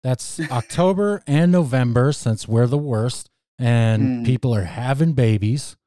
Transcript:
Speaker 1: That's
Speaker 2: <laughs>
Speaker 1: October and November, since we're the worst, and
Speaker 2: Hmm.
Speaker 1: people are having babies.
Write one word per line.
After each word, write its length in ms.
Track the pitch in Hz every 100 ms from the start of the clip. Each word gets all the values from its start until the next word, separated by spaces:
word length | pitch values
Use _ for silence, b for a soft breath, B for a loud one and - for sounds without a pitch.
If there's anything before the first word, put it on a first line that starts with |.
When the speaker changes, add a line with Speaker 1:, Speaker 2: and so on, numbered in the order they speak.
Speaker 1:
That's 380 | 131 127 - -
Speaker 2:
<laughs> 100 | 156
Speaker 1:
October 720 | 123 - - 180 190 208 202 -
and 260 | 143 175
November, 600 | 180 147 131 123 117 135
since 360 | 147 120 110 -
we're 180 | 113 120
the 120 | 143
worst, 500 | 147 110 120 - - _ _ _
and 640 | 123 117 113 110 120 123
Speaker 2:
Hmm. 40 |
Speaker 1:
people 300 | 117 127 131
are 100 | 110
having 480 | 87 87 123 139 165
babies. 640 | 135 117 107 104 143 - -